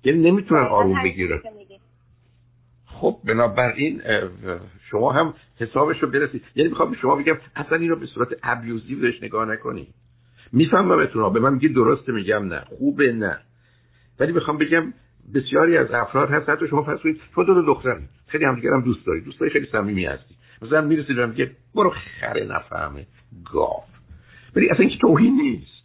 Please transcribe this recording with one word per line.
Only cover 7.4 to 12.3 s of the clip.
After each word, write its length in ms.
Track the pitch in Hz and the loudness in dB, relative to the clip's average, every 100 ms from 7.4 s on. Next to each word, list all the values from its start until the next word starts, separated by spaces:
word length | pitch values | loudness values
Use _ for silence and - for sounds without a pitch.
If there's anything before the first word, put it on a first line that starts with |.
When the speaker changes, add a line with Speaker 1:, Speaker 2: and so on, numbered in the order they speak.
| - - | -6 -12
Speaker 1:
اصلاً 220 | 147 160 | -4 -2
این 120 | 170 | 0
رو 60 | 160 | -4
به 100 | - | -6
صورت 220 | - 123 - | -6 -6 -4
ابیوزیو 580 | 123 120 117 113 110 139 | -4 -4 -4 -10 -8 -2
بهش 220 | 120 117 | -2 -2
نگاه 260 | 110 107 110 | -8 -6 -4
نکنی. 400 | 110 - 90 71 - _ _ _ _ - | -6 -8 -10 -14 -20 _ _ _ _ -2
می‌فهممتون، 800 | 120 160 180 185 180 143 113 104 | 2 4 4 4 2 2 2 2
به 80 | 110 | 2
من 120 | 131 | 2
میگی 160 | 135 156 | 2 2
درسته، 440 | 131 117 135 - | 4 4 2 -2
می‌گم 320 | 117 95 | -6 -2